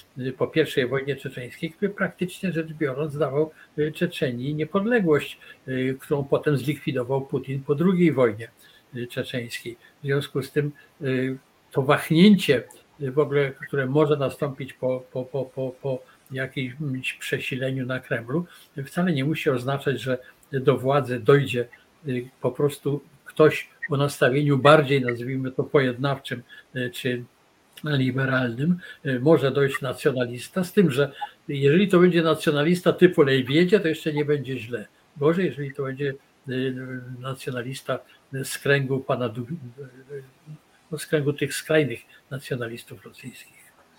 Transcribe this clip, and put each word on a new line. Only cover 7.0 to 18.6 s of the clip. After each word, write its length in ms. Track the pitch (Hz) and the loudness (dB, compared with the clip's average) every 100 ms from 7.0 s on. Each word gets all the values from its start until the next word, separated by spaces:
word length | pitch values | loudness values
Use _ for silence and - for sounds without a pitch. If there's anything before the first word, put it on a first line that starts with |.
| 120 135 | -2 -4
Putin 420 | 135 139 135 135 | -2 -6 -4 -6
po 120 | - | -2
drugiej 380 | 143 180 180 170 | 0 2 4 4
wojnie, 360 | 131 120 104 113 _ - _ _ 120 | 4 2 0 -10 _ -20 _ _ -12
y, 100 | 120 | -8
czeczeńskiej. 680 | 131 - 127 117 - 117 - - _ | -8 -6 -8 -8 -10 -12 -14 -20 _
W 20 | 139 | -2
związku 360 | 143 143 143 | -2 -2 -6
z 100 | - | -2
tym, 200 | 151 147 - - _ | -2 -2 -6 -20 _
y, 340 | 135 131 131 131 _ _ _ | -4 -2 -2 -6 _ _ _
to 100 | 147 | -2
wahnięcie, 800 | 135 143 - 160 208 190 - 123 - - _ - | 2 2 4 8 8 8 6 2 0 -16 _ -10
y, 100 | 139 | -2
w 80 | 139 | 0
ogóle, 340 | 139 143 135 - - | 2 2 0 -4 -6
które 200 | 139 127 | -4 0
może 300 | 147 151 147 | 2 4 2
nastąpić 560 | 131 - 143 131 135 | 0 -2 -6 -6 -12
po, 320 | - 127 127 - | -6 -4 -4 -6
po, 120 | 131 | -8
po, 200 | 127 139 | -6 -6
po, 300 | 135 135 131 - | -6 -6 -8 -6
po 200 | 139 127 - _ _ | -8 -8 -10 _ _
jakimś 840 | 131 131 143 127 139 147 131 - | -8 -6 -6 -8 -6 -6 -6 -8
przesileniu 760 | - - 139 - 127 135 131 127 | -10 -6 -6 -4 -4 -4 -4 -4
na 140 | 127 | -6
Kremlu, 460 | - 120 113 160 175 - | -4 -6 -4 -4 -6 -12